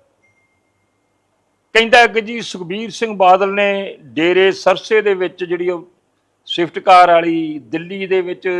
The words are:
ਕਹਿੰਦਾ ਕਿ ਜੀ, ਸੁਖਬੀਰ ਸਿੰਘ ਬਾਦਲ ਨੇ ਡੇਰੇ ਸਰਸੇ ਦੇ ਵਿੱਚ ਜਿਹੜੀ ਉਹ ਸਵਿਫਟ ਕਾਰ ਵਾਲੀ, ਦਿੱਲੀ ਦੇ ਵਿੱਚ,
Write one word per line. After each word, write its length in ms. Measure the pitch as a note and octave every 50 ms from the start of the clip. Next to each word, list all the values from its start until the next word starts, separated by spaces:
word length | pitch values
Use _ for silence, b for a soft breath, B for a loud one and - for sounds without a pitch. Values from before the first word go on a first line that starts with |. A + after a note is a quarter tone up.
| _ _ _ _ _ _ _ _ _ _ _ _ _ _ _ _ _ _ _ _ _ _ _ _ _ _ _ _ _ _ _ _ _ _ -
ਕਹਿੰਦਾ 340 | A3 A3+ A3+ A#3+ A#3+ A#3+
ਕਿ 140 | A3 F#3+ A3+
ਜੀ, 200 | G#3+ G#3 A#3+ A#3
ਸੁਖਬੀਰ 500 | G3 - - F#3 F3+ D#3+ F#3 G#3+ A3+ A3
ਸਿੰਘ 260 | - - A#3 A3+ G#3+
ਬਾਦਲ 380 | F#3+ G3 F3+ F#3 F#3+ G3+ G3 G3
ਨੇ 420 | G3+ G3+ G3+ G3+ G3 G3 F#3 - -
ਡੇਰੇ 520 | D#3 C#3 A2+ C3+ D#3+ F3 F3+ F#3 F#3 F#3+ F3+
ਸਰਸੇ 500 | - - F#3 F#3 - - - A3 G#3+ G3+
ਦੇ 120 | G#3 G3
ਵਿੱਚ 300 | F#3 F#3 E3+ F#3 - F#3
ਜਿਹੜੀ 260 | E3+ F3 F3 F3 F3+
ਉਹ 240 | F3+ E3 E3 - _ _ _ _ _ _ _ _ _ _ _ - -
ਸਵਿਫਟ 220 | - F3 D#3 - G3
ਕਾਰ 300 | - G3+ F#3 F3+ F3+ F3
ਵਾਲੀ, 500 | E3+ E3+ E3 E3+ E3 E3 D#3+ D#3 D3+ D3
ਦਿੱਲੀ 480 | B2+ A2+ A2 D#3+ E3+ F3 G3 G3 G3
ਦੇ 140 | F#3 F#3 F#3+
ਵਿੱਚ, 280 | F3+ F3+ F3+ F3+ - F#3+ F3+ F3+